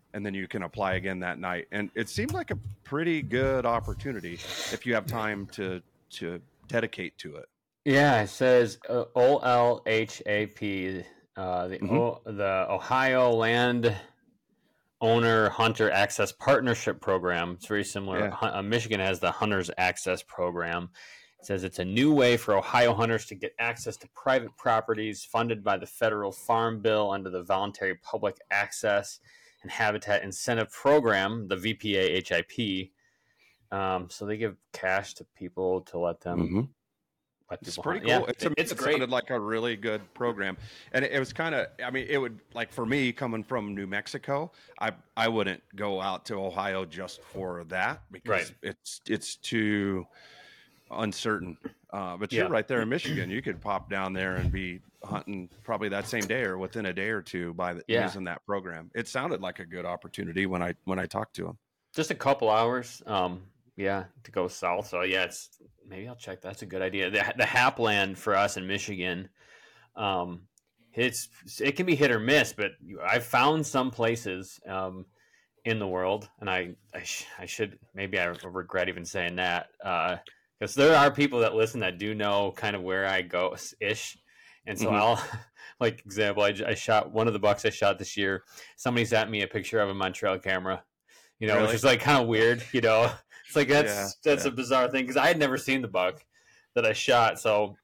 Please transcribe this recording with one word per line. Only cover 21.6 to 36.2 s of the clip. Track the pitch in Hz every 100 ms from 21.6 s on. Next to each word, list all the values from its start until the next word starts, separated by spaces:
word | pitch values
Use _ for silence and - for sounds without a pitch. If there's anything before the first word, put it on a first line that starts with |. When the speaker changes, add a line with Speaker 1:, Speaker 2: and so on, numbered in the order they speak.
Speaker 2:
it's | 92 -
a |
new | 92 107 147
way | 147 123 117
for | - 98
Ohio | - 123 120
hunters | 110 117 110 -
to |
get | 101 - -
access | 117 117 117 -
to | -
private | - 135 131 113 -
properties | 127 113 113 107 110 98
funded | - 117 117 107
by | 101 95
the | 90
federal | - 113 107 101
Farm | 92 - 113 113 110
Bill | 113 107 101
under | 98 95
the | 90
Voluntary | 87 95 101 - 95 87
Public | - 107 104 - -
Access | 101 101 - 110 101 101 - _ - _ _
and | 98
Habitat | - 110 104 - 101
Incentive | 98 90 - 117 107
Program, | - 139 147 117 98 98 113 98
the | 95
V | 107
P | 107 107 98
A |
H | 92 90 -
I | 85 -
P. | - 107 95 95 _ _ _ _ _ _ _ -
Um, | 98 95 92 90
so | -
they | 104 107
give | 110 92 _
cash | - - 95 98
to | - - -
people | 90 92 92 92
to | - 87
let | 87 82